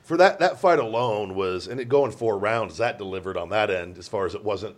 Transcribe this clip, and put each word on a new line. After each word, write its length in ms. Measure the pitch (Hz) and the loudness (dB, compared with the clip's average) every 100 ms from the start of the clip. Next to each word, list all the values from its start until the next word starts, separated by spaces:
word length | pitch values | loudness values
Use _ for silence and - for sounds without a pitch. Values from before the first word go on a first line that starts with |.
for 140 | - 165 | -4 6
that, 220 | 185 196 | 6 6
that 200 | 180 - | 0 2
fight 200 | 185 156 | 4 4
alone 560 | 113 113 123 107 98 | 2 0 0 0 -2
was, 320 | 95 92 92 92 | -2 -2 -2 -6
and 100 | 127 | -8
it 80 | 120 | 2
going 200 | 139 131 | 2 2
four 260 | - 113 98 | 0 -2 0
rounds, 400 | 104 113 104 80 | 0 0 -4 -2
that 180 | 117 - | -4 -2
delivered 400 | 95 95 90 90 | -8 -8 -6 -6
on 140 | 85 | -2
that 180 | 107 104 | 0 2
end 280 | 90 87 90 | 0 -4 -14
as 100 | 90 | -6
far 160 | 101 | -4
as 100 | 90 | -2
it 80 | 98 | -4
wasn't, 340 | 104 95 104 | -4 -4 -6